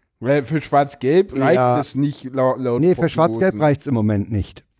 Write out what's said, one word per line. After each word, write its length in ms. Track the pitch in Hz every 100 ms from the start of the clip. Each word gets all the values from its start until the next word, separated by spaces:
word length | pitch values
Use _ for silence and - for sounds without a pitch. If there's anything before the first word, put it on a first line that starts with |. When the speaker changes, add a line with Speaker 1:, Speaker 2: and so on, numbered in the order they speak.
| _ _
Speaker 1:
Weil 220 | 117 143
für 180 | 123 156
Schwarz-Gelb 720 | - 139 143 - 127 170 196 139
reicht 160 | 135
Speaker 2:
Ja. 260 | 127 123 123
Speaker 1:
es 140 | 120
nicht 300 | 131 147 135
lau-, 320 | 127 135 131 123
laut 220 | 123 120
Speaker 2:
Nee, 120 | 170
für 140 | 175 160
Schwarz-Gelb 440 | 160 165 165 185
Speaker 1:
Prognose. 120 | -
Speaker 2:
reicht's 220 | 151 143 143
im 80 |
Moment 360 | 120 107 104 101
nicht. 340 | 107 - - _ _